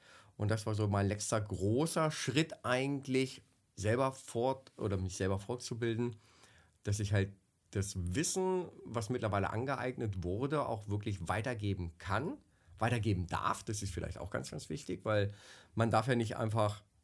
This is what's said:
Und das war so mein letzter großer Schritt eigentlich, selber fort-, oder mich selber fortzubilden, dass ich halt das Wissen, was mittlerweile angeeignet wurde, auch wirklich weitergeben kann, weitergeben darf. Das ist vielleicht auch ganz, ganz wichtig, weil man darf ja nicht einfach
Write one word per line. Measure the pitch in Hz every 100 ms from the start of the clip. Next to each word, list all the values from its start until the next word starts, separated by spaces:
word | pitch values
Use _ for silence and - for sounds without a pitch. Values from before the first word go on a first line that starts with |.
| - - - -
Und | 104
das | 110 110
war | 107
so | 104
mein | 101 98
letzter | 104 - 110
großer | 104 90 98 120 165 170 156
Schritt | 156 - 123 160 -
eigentlich, | 117 127 139 143 139 131 131 - - _ _ -
selber | 101 123 135
fort-, | 131 - 117 127 135 - -
oder | 113 98
mich | 92 -
selber | 95 98
fortzubilden, | - 123 - 117 117 113 120 107 - - - - - _
dass | - 104
ich | 98
halt | 104 98 - _ _ _
das | 101 95 95
Wissen, | 87 95 170 190 185 185 170 - -
was | 117 104
mittlerweile | 123 107 101 95
angeeignet | 107 135 135 127 131 113 95
wurde, | 87 101 143 151 127
auch | 110 101
wirklich | 104 107 95 85
weitergeben | 98 113 110 101 92 85 -
kann, | 92 98 165 294 - _ - -
weitergeben | 113 120 107 92 85
darf. | - - -
Das | - 104
ist | 98
vielleicht | - - -
auch | 90
ganz, | 127 135
ganz | 143 -
wichtig, | 156 - 180
weil | 110 107 101 104 - - - -
man | 117
darf | 110 113
ja | 120
nicht | 110 -
einfach | 113 110 107 104 - _